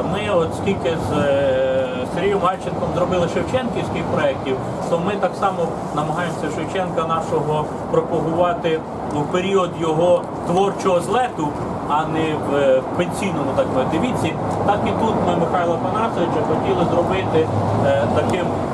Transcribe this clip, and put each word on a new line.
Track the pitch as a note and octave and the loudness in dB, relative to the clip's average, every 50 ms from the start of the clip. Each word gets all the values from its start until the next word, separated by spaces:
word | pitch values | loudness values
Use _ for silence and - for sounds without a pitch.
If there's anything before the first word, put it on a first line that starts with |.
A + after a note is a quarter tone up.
| - D3+ F3 | -2 -2 -2
ми | G3+ G#3+ G3+ G3+ | -2 0 2 2
от | F3 D#3+ - - - | 2 2 0 -2 -2
скільки | - G3 G3 F#3+ - E3+ E3 D#3+ - D3 | -2 -2 -2 0 0 -2 -2 -2 -2 -2
з, | D3 | 0
е, | D3 D3 C#3+ C#3 C#3 C#3 C#3 C3 C3 C3+ C3 C3 C3 C3 B3 B3+ B3 B3+ - - | 0 2 2 2 2 2 2 2 2 2 2 2 0 0 -2 -2 -4 -4 -4 -2
Сергієм | E3+ F#3+ G3+ G3+ F#3+ | 0 0 2 2 2
Гальченком | F3 F3+ F#3+ F3+ - F3+ E3+ - - D#3+ D3+ | 2 0 0 0 -4 -6 -4 -2 -2 -2 0
зробили | E3+ F3+ F3 F#3 F3+ E3+ E3 - | 0 0 2 2 2 0 0 0
шевченківських | F#3 E3+ - - B3+ A#3 A#3 - - - - - - - - - | -2 -2 0 0 0 0 -2 -2 -4 -4 -2 -4 -4 -2 -2 0
проєктів, | - - C#3+ C3+ - - - - G4+ - - - - - - | 0 2 0 0 0 -2 -2 -2 -2 -2 -4 -4 -4 -2 0
то | E3+ E3 F3 | 0 0 0
ми | G3 G#3 G3 | 0 -2 0
так | G3 F3 - - | -2 -2 0 0
само | G#3 G3 F#3 - E3 - - - - - - | 0 0 0 0 -2 -2 -2 -4 -6 -4 -4
намагаємося | D3+ D3+ D#3 D3+ E3+ F3+ E3 D#3 - - D3 C#3+ | -2 -2 -2 -2 -2 -2 -4 -4 -4 -4 -4 -4
Шевченка | D#3 D#3 D#3 - F#3+ F3+ E3+ - E3 E3 | -4 -4 -4 -2 -2 -2 -2 -2 -2 0
нашого | D#3+ D#3+ D#3+ D#3 - E3+ D#3 C#3+ D3+ D3+ D3+ D3+ - - - - - | 0 0 -2 -2 0 0 0 0 0 0 -2 -2 -4 -6 -6 -4 0
пропагувати | E3+ E3 D#3 - E3+ D#3 D3 E3 E3 E3+ F3+ F3 E3+ - - E3 D#3+ D#3+ - - - - - B2 C3+ | 0 0 2 2 0 0 0 0 2 2 2 2 2 0 0 0 0 0 -2 -6 -8 -8 -6 -4 -2
в | D3 D3 C#3+ | -2 -2 0
період | F3 F3+ F#3 G3 G3 F#3+ F3+ E3+ - D3+ | 0 0 2 2 2 2 2 0 -2 -2
його | E3 D#3+ D#3 D#3+ F3 F3+ F3 E3+ - - - - - | 0 0 2 4 4 4 4 4 2 -2 -6 -6 -2
творчого | - F3 F#3 G3+ G3 - - - - F3+ F3 | 0 2 2 2 2 0 0 2 2 2 2
злету, | - - G3+ B3 B3+ A#3+ - E3 D3+ C#3+ - - - - - - - - | 2 2 2 2 0 0 0 -2 -2 -2 -2 -4 -6 -6 -6 -4 -2 0
а | C#3+ D3+ D#3 | 0 0 0
не | D#3 D3+ D#3 D#3+ D#3 D3+ C#3+ C#3+ C#3 | 0 0 0 0 0 0 -2 -2 0
в, | C#3 | 2
е, | C#3+ C#3 C3+ C3 C3 B2+ - - | 4 4 6 4 4 2 0 -2
пенсійному, | - F3 E3+ - - G3+ F#3+ E3 D3+ C#3 C3+ C3+ | -2 -2 -2 -2 -2 -2 -2 -2 -2 -2 0 0
так | C3+ C3 | 0 0
би, | - - C3 B2+ B2+ - E3 | 2 2 0 0 2 0 0
віці. | - B3+ - - - D#3+ - - - - - - - | 0 0 0 0 -2 -2 -2 -2 -4 -2 -2 0 0
Так | G3 G3+ G#3 - | 0 0 0 0
і | G3+ G3 - A3 | 0 0 0 0
тут | A3 G3+ F#3 F3+ | 0 0 0 0
ми | F3+ F3 | 0 2
Михайла | E3+ E3+ E3 F3+ F3+ E3+ E3+ E3+ | 2 0 0 0 0 0 0 0
Панасовича | D#3+ D3 C#3+ - - - - - F3+ E3+ D#3 D3 D#3 D3 D#3 | 0 -2 -2 -2 0 -2 -2 -2 -2 -2 0 0 0 0 0
хотіли | D#3 D#3 - G3 F#3+ F3 E3+ D#3+ E3 | 0 0 0 0 2 2 2 2 2
зробити, | E3+ F3 F3 F#3 F#3+ F3 D#3+ D#3+ D#3+ D#3 D#3 - - - - - - - | 0 2 0 0 -2 0 2 2 2 2 2 0 0 0 0 2 2 2
е, | C#3 C#3 C#3 C#3+ C#3 - | 2 2 2 2 2 2
таким | D#3 D3+ D3 F3 F3+ E3+ E3 - - - - | 2 2 2 0 0 0 -2 -2 -2 -4 -4